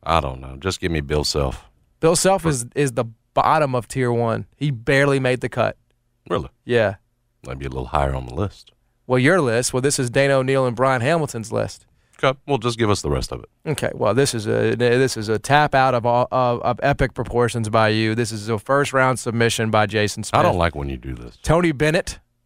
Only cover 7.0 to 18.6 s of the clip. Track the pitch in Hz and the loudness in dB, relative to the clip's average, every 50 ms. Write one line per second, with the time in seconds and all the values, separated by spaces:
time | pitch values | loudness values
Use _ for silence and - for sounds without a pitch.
7 | _ _ _ _ _ _ _ _ - - 65 65 67 67 64 65 64 - - 73 | _ _ _ _ _ _ _ _ -14 -12 -10 -10 -8 -8 -8 -8 -6 -2 0 0
8 | 69 69 67 65 64 62 62 82 101 95 - - - _ _ _ _ _ _ _ | 2 0 0 -4 -6 -8 -6 -4 -4 -4 -6 -10 -20 _ _ _ _ _ _ _
9 | _ - 127 127 127 151 190 185 147 120 110 120 127 - - 127 127 139 - - | _ 0 2 4 4 4 4 4 2 2 0 0 0 0 -2 0 0 0 0 0
10 | 127 120 113 139 139 139 139 135 131 131 135 135 131 123 117 104 131 131 131 120 | -2 0 2 2 2 4 4 2 2 2 0 0 0 0 0 0 0 0 2 0
11 | 117 143 170 165 147 127 - 117 107 110 113 110 107 98 - - _ _ _ _ | 0 0 0 0 -2 -4 -6 -8 -8 -4 -4 -4 -4 -4 -6 -12 _ _ _ _
12 | _ _ _ - - 135 135 - - - 139 117 104 120 117 113 113 104 101 - | _ _ _ -2 0 0 0 -2 -4 -2 -2 0 0 -2 -2 0 2 2 2 0
13 | - 73 69 64 60 - 64 60 53 - _ _ - 160 143 - - - - - | 0 -2 -2 -2 -4 -6 -8 -12 -14 -16 _ _ -6 -4 -4 -2 -2 -4 -4 -2
14 | 120 107 101 127 139 - - 113 101 110 113 113 113 110 113 113 123 120 120 127 | 0 0 2 2 2 0 0 -4 -2 -2 0 0 2 0 0 2 2 2 2 2
15 | 131 123 - 113 104 107 110 104 - - 139 147 151 143 - 135 131 131 123 117 | 2 0 -2 -4 -4 -2 -4 -2 0 2 2 2 2 2 2 2 2 2 2 0
16 | 110 120 120 123 123 - 139 131 127 123 120 117 - 120 117 - - 139 139 - | 0 2 2 2 0 0 0 0 2 0 0 -2 -2 -4 -4 0 0 0 0 0
17 | 139 - - - 113 - - 120 120 113 - 120 110 107 110 113 110 107 107 110 | 0 -2 -2 -6 -6 -2 0 0 0 0 0 -2 -4 0 2 2 4 4 2 2
18 | 110 110 110 117 120 104 113 104 104 110 113 101 | 2 0 0 0 -2 -2 -4 -8 -6 -4 -4 -4